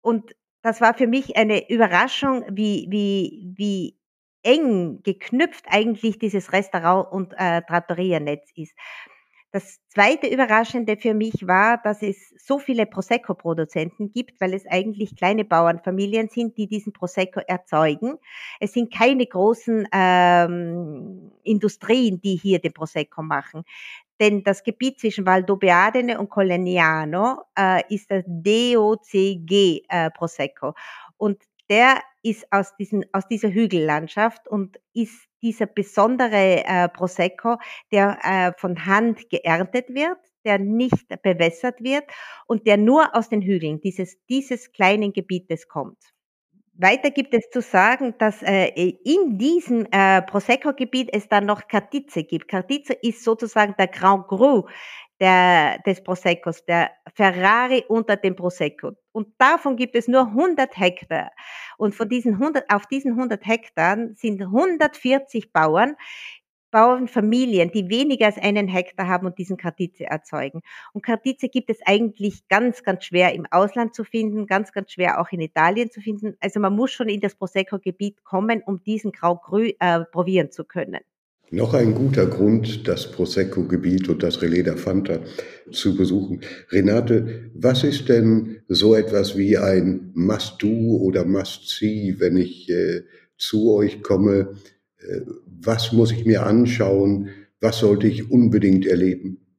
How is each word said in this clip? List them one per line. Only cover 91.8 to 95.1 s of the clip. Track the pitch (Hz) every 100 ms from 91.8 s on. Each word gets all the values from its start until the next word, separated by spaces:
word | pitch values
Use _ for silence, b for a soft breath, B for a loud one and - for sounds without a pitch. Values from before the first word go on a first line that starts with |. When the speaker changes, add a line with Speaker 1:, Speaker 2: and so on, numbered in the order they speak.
| 107 107 98 92
Speaker 2:
wenn | 92 90
ich, | 87 - -
äh, | 87 87 87 b b b _
zu | - 107 113
euch | 104 104 104
komme? | - 98 101 98 95 98 B B _ _
Äh, | -